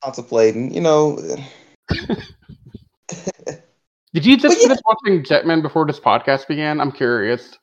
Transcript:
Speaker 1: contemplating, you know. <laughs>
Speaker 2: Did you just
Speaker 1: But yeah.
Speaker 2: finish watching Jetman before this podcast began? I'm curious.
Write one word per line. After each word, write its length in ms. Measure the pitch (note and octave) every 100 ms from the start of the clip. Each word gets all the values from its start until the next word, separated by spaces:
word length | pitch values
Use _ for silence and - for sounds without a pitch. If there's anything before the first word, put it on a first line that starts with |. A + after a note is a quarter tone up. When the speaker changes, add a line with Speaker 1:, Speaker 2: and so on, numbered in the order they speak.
Speaker 1:
contemplating, 720 | C3+ B2+ A#2+ A#2 A2 A2 B2+
you 60 | -
know. 360 | E3 D3+ D3+ - D#2+ - C3+ - _ _ -
<laughs> 100 | - - G#3+ - _ _ - - - _ _ - F3 - - - D3+ _ _ _ _ _
Speaker 2:
Did 120 | E3 G#3
you 100 | C4+
just 180 | D4 E4+
Speaker 1:
But 40 |
yeah. 60 | B3
Speaker 2:
finish 100 | C4 A3
watching 360 | A3 G#3 F3+
Jetman 380 | C3+ D3 E3 D#3+
before 240 | D3+ D#3+ D3
this 120 | C#3
podcast 480 | - A#2 - C3+ -
began? 340 | D3+ D3+ D3+
I'm 120 | C3+
curious. 680 | - B2 A#2 G#2 B2 - -